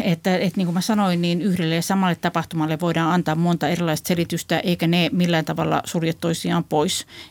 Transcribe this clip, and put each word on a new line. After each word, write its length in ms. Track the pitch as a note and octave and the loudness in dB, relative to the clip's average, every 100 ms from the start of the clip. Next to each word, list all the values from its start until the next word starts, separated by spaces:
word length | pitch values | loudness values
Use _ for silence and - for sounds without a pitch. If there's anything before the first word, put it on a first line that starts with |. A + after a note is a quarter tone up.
Että, 360 | G3+ E3 G3 F#3 | 0 0 0 0
et 200 | F#3 G3 | 0 0
niin 100 | F3 | 0
kuin 60 | |
mä 80 | F3 | 0
sanoin, 400 | F3+ G#3+ G3 F3 | 0 2 2 2
niin 200 | E3+ F3 | 0 0
yhdelle 340 | G3 F3 D#3+ E3 | 0 0 0 0
ja 60 | |
samalle 340 | E3 G3 F#3 E3 | 0 2 2 0
tapahtumalle 640 | F3 E3+ D#3 E3 D#3 D#3 | -2 -2 -2 -2 -2 0
voidaan 340 | F3 D#3+ E3 | 0 0 2
antaa 220 | F3+ D#3 D#3 | 2 2 2
monta 320 | E3+ E3+ D3 | 2 2 0
erilaista 400 | E3+ E3+ D#3 - | 0 -2 -2 -2
selitystä, 520 | F3 E3 E3+ - E3 | -2 -2 -4 -2 -2
eikä 280 | - F3 E3 | 0 0 2
ne 220 | F3 E3 | 2 2
millään 340 | F3+ F3 E3 D#3+ | 2 2 0 0
tavalla 360 | D#3 D#3+ D#3 - | -2 0 0 -2
sulje 280 | F3 E3 | -2 -2
toisiaan 500 | D#3+ E3+ E3 F3 C#3 | -2 -2 -2 -2 -2
pois. 440 | - D3 E3+ - - - - | 0 0 0 -2 -8 -16 -8